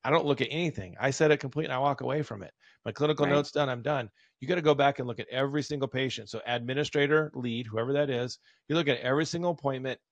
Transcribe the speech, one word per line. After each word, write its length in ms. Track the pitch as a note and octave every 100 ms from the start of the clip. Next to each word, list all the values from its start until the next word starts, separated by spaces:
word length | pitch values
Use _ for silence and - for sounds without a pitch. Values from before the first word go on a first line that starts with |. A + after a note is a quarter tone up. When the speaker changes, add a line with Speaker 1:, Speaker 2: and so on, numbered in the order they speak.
Speaker 1:
I 80 | B2+
don't 140 | D#3+ D3
look 160 | B2+
at 60 | B2
anything. 440 | D3+ E3+ G#2 F#2 F2
I 100 | C3
set 220 | C3+ D#3
it 60 | D3
complete 260 | C3+ C#3+ D#3
and 80 |
I 60 | B2+
walk 220 | C#3+ C3+
away 200 | B2+ D3
from 220 | D3 G#2
it. 100 | F2+ _ _ _ -
My 60 |
clinical 340 | - D3+ C#3+ C#3+
Speaker 2:
Right. 80 |
Speaker 1:
note's 180 | C#3+ C#3+
done. 180 | D3 C#3
I'm 120 | B2
done." 300 | A#2 C#3+ A2 _ _ _
You 80 | B2+
gotta 140 | F3+
go 140 | D3+ C#3+
back 240 | C#3+ C#3
and 80 | B2
look 120 | A#2
at 80 | -
every 340 | B2+ C#3 D3
single 240 | C3 D3 C3+
patient. 420 | B2+ C3 A#2 G#2+
So 100 | A2+ A#2
administrator, 880 | A#2+ A#2+ C3+ C#3+ D3 C#3+ D3+ D3+
lead, 320 | C3+ B2 A#2 A#2
whoever 280 | G#2+ A#2+
that 180 | C#3+ C#3+
is, 260 | B2 B2 - _ _ -
you 80 | D#3+
look 120 | C#3+
at 120 | -
every 260 | B2+ C#3 D3+
single 240 | E3+ F3
appointment 500 | D#3+ C#3 C3 C3 A#2+ _